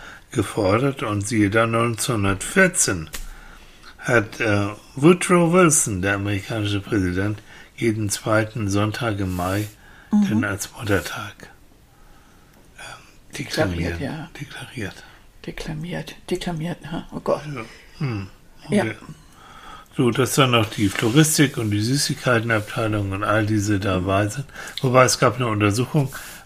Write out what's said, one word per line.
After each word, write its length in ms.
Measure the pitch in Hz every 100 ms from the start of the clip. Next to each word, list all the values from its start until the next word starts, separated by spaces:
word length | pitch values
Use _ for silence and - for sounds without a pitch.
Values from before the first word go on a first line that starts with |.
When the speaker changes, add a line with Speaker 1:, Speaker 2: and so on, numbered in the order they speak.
| - - -
Speaker 1:
gefordert. 720 | 127 95 - 98 107 139 135
Und 240 | 120 101 101
siehe 220 | 117 104
da, 180 | 113 113
neunzehnhundertvierzehn 1400 | 113 117 110 - 113 98 95 - 196 190 180 - 92 78 - - - - - - - - -
hat, 400 | - 123 107 -
äh, 280 | 117 101 101 104 - -
Woodrow 560 | 151 180 - 175 165
Wilson, 500 | 180 175 143 - 95
der 140 | 95 101
amerikanische 640 | 101 101 - 117 101 101
Präsident, 600 | 98 107 92 90 101 104 - - - -
jeden 340 | 120 110 104
zweiten 600 | - 123 107 107 120 101
Sonntag 500 | 101 107 104 117 101
im 160 | 95 90
Mai 320 | 90 101 104 - - - -
Speaker 2:
Mhm. 180 | 107 101
Speaker 1:
dann 140 | 107 104
als 260 | 98 -
Muttertag, 640 | - 110 98 - - 104 - - - - _ _ - - - - - - - - -
ähm, 560 | - - - - - -
deklarieren, 600 | - - 98 87 85 87
Speaker 2:
Deklariert, 20 |
ja. 280 | 131 151 - -
Speaker 1:
deklariert. 640 | 139 - 127 123 92 - - - - - -
Speaker 2:
Deklamiert, 680 | - - 151 170 160 156 - -
deklamiert, 520 | 180 - 165 165 170
ne? 220 | 143 - -
Oh 80 | 220
Gott. 220 | - - 147
Speaker 1:
Ja. 80 | 135 110 - - -
Hm. 300 | 139 107 98 - - - -
Speaker 2:
Ja. 140 | 208
Speaker 1:
Okay. 120 | 113 - - - - - - - - - - -
So, 140 | 123
dass 240 | - 123 -
dann 160 | 131
noch 160 | 117 107
die 180 | - 101
Floristik 680 | - 117 135 156 - 147 -
und 140 | 110
die 100 | 104
Süßigkeitenabteilung 1300 | 107 139 - 127 - 117 113 113 101 - 110 107 98
und 120 | 98 104
all 200 | 104 107
diese 340 | 107 101 101
dabei 460 | 101 92 92 98 104
Speaker 2:
Mhm. 40 |
Speaker 1:
sind. 160 | 139 139 - - -
Wobei 220 | 135 127 123
es 140 | -
gab 160 | 131 117
eine 120 | 123
Untersuchung, 680 | 104 104 107 127 156 131 - - -